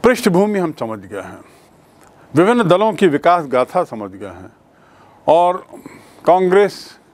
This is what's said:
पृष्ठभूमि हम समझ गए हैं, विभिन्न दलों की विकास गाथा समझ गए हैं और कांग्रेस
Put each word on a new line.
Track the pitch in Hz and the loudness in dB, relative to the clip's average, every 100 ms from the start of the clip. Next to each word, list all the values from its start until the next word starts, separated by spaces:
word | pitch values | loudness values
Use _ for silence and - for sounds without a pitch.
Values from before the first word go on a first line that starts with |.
पृष्ठभूमि | 226 247 220 175 208 202 | 2 2 0 0 0 -2
हम | 170 | -6
समझ | 147 113 110 | -6 -10 -10
गए | 95 101 | -12 -14
हैं, | 90 92 - _ _ _ _ _ - _ - 135 | -14 -18 -20 _ _ _ _ _ -20 _ -4 0
विभिन्न | 185 240 | 2 2
दलों | 196 175 220 | 2 2 2
की | 175 190 | 0 0
विकास | 143 165 175 147 | 2 0 0 0
गाथा | 123 127 185 | -2 -2 -4
समझ | 165 110 101 | -6 -8 -12
गए | 95 98 | -14 -16
हैं | 87 92 _ _ _ _ _ _ _ - | -16 -20 _ _ _ _ _ _ _ 0
और | 160 175 180 - - - - - - - | 2 2 -4 -12 -20 -20 -20 -20 -6 0
कांग्रेस | 180 185 190 202 - - - _ | 2 4 2 2 -2 -20 -20 _